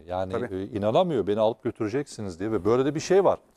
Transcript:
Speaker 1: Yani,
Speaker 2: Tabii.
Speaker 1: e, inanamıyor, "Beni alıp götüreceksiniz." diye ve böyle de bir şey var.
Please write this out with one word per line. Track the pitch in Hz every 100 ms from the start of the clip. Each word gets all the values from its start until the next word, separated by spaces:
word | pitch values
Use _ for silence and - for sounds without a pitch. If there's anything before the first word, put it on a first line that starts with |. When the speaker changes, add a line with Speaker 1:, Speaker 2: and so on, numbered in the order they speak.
| 78
Speaker 1:
Yani, | 90 95
Speaker 2:
Tabii. | 113 117 95
Speaker 1:
e, |
inanamıyor, | 98 104 107 135 180 139 92
"Beni | 104
alıp | 110 -
götüreceksiniz." | 117 - 107 123 143 - 101 82
diye | 104
ve | 110 92
böyle | 120 135
de | 147
bir |
şey | - 185
var. | 175 92 _